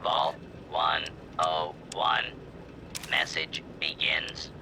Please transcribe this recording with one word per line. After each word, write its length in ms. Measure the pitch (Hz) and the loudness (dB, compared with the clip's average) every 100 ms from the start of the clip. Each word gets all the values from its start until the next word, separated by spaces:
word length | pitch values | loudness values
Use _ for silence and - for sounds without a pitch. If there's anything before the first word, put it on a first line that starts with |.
Vault 320 | - 80 78 80 - - - | 4 4 4 0 -10 -14 -4
one 340 | 80 80 80 80 - - - | 2 4 4 0 -8 -10 2
oh 340 | 80 82 85 - - | 4 4 0 -4 -8
one. 300 | - 80 80 78 - - - - - - - - | 2 4 4 2 -6 -12 -14 -14 -12 -10 -8 0
Message 540 | - - - - 80 80 - | 2 2 0 -2 -4 -8 -6
begins. 720 | 76 - - 80 - - - - | -4 0 2 2 0 -6 -8 -10